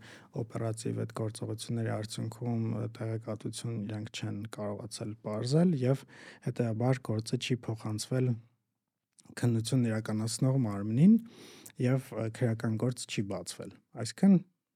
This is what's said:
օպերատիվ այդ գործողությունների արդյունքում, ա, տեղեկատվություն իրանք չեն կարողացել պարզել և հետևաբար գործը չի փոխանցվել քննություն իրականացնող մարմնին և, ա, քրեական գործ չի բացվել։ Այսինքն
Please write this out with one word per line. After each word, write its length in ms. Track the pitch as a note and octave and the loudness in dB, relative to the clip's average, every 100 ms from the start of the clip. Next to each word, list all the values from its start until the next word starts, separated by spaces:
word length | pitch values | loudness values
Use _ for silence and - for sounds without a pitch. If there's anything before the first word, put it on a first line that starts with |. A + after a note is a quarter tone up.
| - - - | -10 -20 -12
օպերատիվ 680 | C#3 A2+ A#2 A#2 A2+ A#2 A2+ | -8 -6 -4 -4 -4 -4 -4
այդ 120 | A2+ | -4
գործողությունների 800 | - A2 A2 A2 A2 - A#2 A2 | -4 -4 -4 -6 -6 -4 -2 -2
արդյունքում, 720 | G#2+ A2 - A2+ - A#2+ A#2 A2+ | -2 -4 -6 -6 -4 -2 0 0
ա, 160 | A2+ A2+ | -2 -4
տեղեկատվություն 880 | A2+ A2+ A2 A2+ G#2+ A#2 - A#2 A2 | -4 -4 -4 -4 -6 -6 -6 -4 -4
իրանք 340 | G2+ G#2+ A2 | -4 -4 -6
չեն 240 | - A2 G#2 A2 | -6 -4 -4 -6
կարողացել 680 | - G#2 G2+ A#2 - A2 A2 | -6 -6 -6 -8 -8 -8 -6
պարզել 580 | G#2+ G#2+ B2 D3+ F3+ C#3+ | -6 -4 2 4 6 4
և 300 | B2+ C3+ - - - - | 2 2 -2 -20 -20 -8
հետևաբար 640 | C3+ A#2 A#2+ A2 B2 B2+ | -4 0 0 2 2 2
գործը 400 | - A2 A2+ B2 | 0 -4 -2 -4
չի 180 | - B2 | -2 -2
փոխանցվել 720 | - A2+ A2 G#2+ - B2+ B2+ A2+ - _ _ _ _ _ _ _ - | -4 -6 -4 -6 -2 0 0 -2 -8 _ _ _ _ _ _ _ -20
քննություն 560 | - A#2+ A2+ A2+ C3 A#2 | -2 2 2 2 2 2
իրականացնող 680 | A2 A2 G#2+ A2+ - C3 C3+ | 0 -2 -2 -2 0 2 2
մարմնին 600 | A2+ G2+ G#2 A#2 F#3 A3+ - - - - - - | 0 0 0 6 8 8 4 -14 -20 -20 -12 0
և, 300 | B2 C3 C3 | 2 2 0
ա, 200 | - A2 | -4 -4
քրեական 480 | A2 B2 A2+ A#2 A2 | 0 0 2 0 0
գործ 240 | B2 B2+ | 0 -2
չի 200 | - - | -4 -4
բացվել։ 500 | G2 F#2 F2+ - G2 - _ | -2 -4 -8 -10 -12 -16 _
Այսինքն 480 | - A#2 - G3 F3+ - _ _ | -8 -8 6 8 8 6 _ _